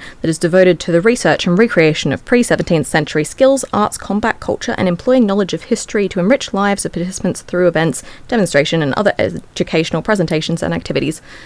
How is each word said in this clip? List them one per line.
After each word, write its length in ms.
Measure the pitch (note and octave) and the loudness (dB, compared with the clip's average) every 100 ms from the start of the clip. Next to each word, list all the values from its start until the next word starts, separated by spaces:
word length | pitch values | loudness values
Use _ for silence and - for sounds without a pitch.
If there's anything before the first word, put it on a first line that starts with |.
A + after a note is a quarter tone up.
| - - | -6 -6
that 60 | D#3+ | -4
is 100 | D#3+ | -2
devoted 420 | E3+ F#3 F#3 E3 | 2 4 6 4
to 100 | - | 2
the 100 | E3+ | 2
research 460 | G3+ - E3+ D3+ - | 2 2 2 0 2
and 100 | F3 | 2
recreation 540 | A#3 - D#3+ D#3 D3+ | 4 4 2 2 -2
of 120 | - - | -4 0
pre-seventeenth 600 | D3 C#3+ D#3 E3+ E3 C#3+ | 2 2 0 0 0 0
century 380 | D#3+ D3+ D#3 | -2 0 -2
skills, 420 | D3+ - C4 C4+ - | -4 2 2 2 0
arts, 260 | G#3 G#3 - | -2 -2 -4
combat, 420 | - G3+ A3+ - | -4 -2 -2 -2
culture, 340 | - - - A#3 | -6 -6 -4 -2
and 100 | F#3 | -2
employing 380 | F3 - C4 G#3+ | -2 2 2 2
knowledge 280 | G3 F#3+ | 2 -2
of 100 | E3 | -4
history 440 | - A#3 - A3 G3 | -8 -10 -6 -4 -2
to 100 | F#3+ | -2
enrich 340 | F3 C#4 - | 2 0 0
lives 320 | G3 G3+ G3+ E3 | -2 0 -2 -4
of 60 | |
participants 500 | - F3 F#3 F#3 F3+ | -6 -6 -4 -4 -4
through 260 | - F3+ F3+ | -4 0 2
events, 360 | E3 E3 D#3 - - - | 2 0 -2 -10 -18 -4
demonstration, 560 | A#3 F#3 C#3+ D3 E3 | -2 2 2 0 0
and 100 | D3 - | 0 0
other 180 | G3+ - | 0 2
educational 840 | - E3 - - - E3 D#3+ E3 | 0 -4 -8 -6 -2 -2 0 -2
presentations 600 | D3+ G#3 D#3+ D#3 - E3 | 0 0 0 -2 -2 -4
and 120 | E3 | -2
activities. 480 | E3+ - C3+ C#3 D#3 - - | -4 -4 -4 -4 -6 -12 -20